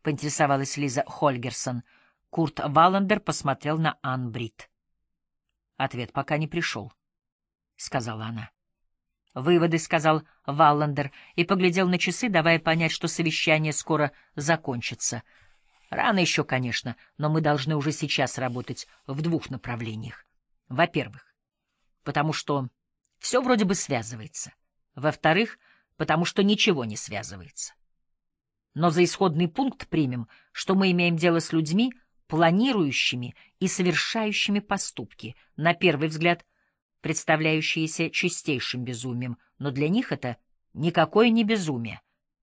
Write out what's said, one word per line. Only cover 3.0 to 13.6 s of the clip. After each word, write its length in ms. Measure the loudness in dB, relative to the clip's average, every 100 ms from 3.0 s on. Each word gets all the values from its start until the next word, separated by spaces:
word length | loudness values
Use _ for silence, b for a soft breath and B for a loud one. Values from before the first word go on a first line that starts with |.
| 2 0
посмотрел 600 | -2 -4 -2 -2 -2 0
на 180 | 0 -2
Анн 280 | -4 -6 -6
Брит. 380 | -6 -10 -12 -20 _ _ _ _ _ _ _ _ _ _ -6
«Ответ 360 | -6 -6 -8
пока 240 | -6 -4 -4
не 100 | -4
пришел», — 460 | -4 -4 -6 -10 -16 _ _ _ _ _ _ _ -16
сказала 500 | -6 -6 -4 -8 -8
она. 260 | -10 -12 _ _ _ _ _ _ _ _
«Выводы», — 440 | -4 2 4 4 0
сказал 420 | 0 0 2 2 -2 b b
Валлендер 640 | 4 6 6 2 -2 -4 B B B
и 80 |
поглядел 460 | 0 2 2 2 2
на 80 | 2
часы, 320 | -2 -2 0
давая 300 | 4 4 4
понять, 320 | 2 0 0
что 160 | -2 -4
совещание 680 | -2 -2 0 2 2